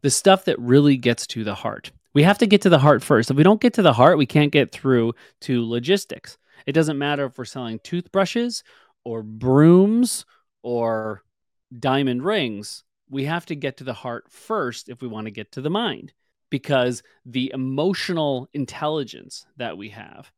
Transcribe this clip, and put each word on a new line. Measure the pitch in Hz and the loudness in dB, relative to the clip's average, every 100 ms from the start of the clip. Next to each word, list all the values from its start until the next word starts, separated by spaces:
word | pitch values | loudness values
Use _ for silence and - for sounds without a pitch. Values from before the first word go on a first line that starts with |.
The | 143 | -2
stuff | - 196 190 - | 2 4 4 2
that | - | -4
really | 120 135 147 135 | 4 4 6 2
gets | 120 117 - | 0 -2 -6
to | - | -8
the | 104 | -8
heart. | 98 113 104 - _ _ | -8 -10 -10 -18 _ _
We | 143 | 2
have | 160 202 | 4 4
to | 220 | 4
get | 202 | 4
to | 185 | 6
the | 160 | 6
heart | 143 131 | 6 4
first. | - 123 113 | 4 0 2
If | 135 | 4
we | |
don't | 170 208 | 4 4
get | 247 | 2
to | - | 4
the | 180 | 2
heart, | 117 135 160 | 6 6 6
we | 139 | 2
can't | 151 147 | 2 2
get | 147 120 | 2 -2
through | - 135 123 113 117 _ _ | -4 0 0 0 -6 _ _
to | - 123 | -4 -4
logistics. | 113 120 123 196 - 85 - - _ _ - | -2 -6 -2 -2 -4 -16 -18 -20 _ _ -4
It | |
doesn't | 143 156 143 | 0 0 -2
matter | 143 143 135 | -4 -4 -6
if | - | -8
we're | |
selling | 117 135 117 113 | -14 -12 -10 -12
toothbrushes | - 175 175 190 190 240 240 226 _ _ _ _ | -10 -10 -4 -2 -2 -2 -4 -8 _ _ _ _
or | 120 113 | -12 -12
brooms | 107 110 123 135 156 180 196 233 247 - - _ _ _ | -12 -6 2 6 8 8 4 2 -2 -4 -14 _ _ _
or | 120 120 117 113 110 101 _ _ _ _ _ 123 | -8 -4 -2 -4 -6 -12 _ _ _ _ _ -6
diamond | 131 139 135 123 | -2 0 0 -2
rings. | 151 214 131 104 101 - _ _ _ | -4 -4 -4 -8 -14 -20 _ _ _
We | 135 | -8
have | 135 170 - | -6 -6 -8
to | |
get | 151 139 131 | -10 -10 -10
to | |
the | 131 | -14
heart | 120 127 120 _ | -12 -12 -12 _
first | _ _ 220 131 113 - | _ _ -6 -6 -8 -18
if | 120 | -16
we | 127 | -14
want | 110 110 | -12 -12
to | |
get | 107 104 | -14 -14
to | - | -10
the | 143 | -6
mind, | 196 233 131 - _ _ _ _ | -6 -6 -10 -16 _ _ _ _
because | 139 - 135 123 120 _ _ | -10 -2 0 0 -4 _ _
the | - 123 131 | -10 -6 -6
emotional | 131 131 135 170 190 - 170 151 131 131 | -6 -6 -2 -2 -4 -6 -4 -4 -4 -8
intelligence | 147 131 - 151 156 123 62 50 - _ _ | -10 -10 -6 -6 -6 -8 -14 -20 -20 _ _
that | 117 85 | -12 -12
we | 107 | -16
have | 110 - - 143 | -18 -20 -20 -20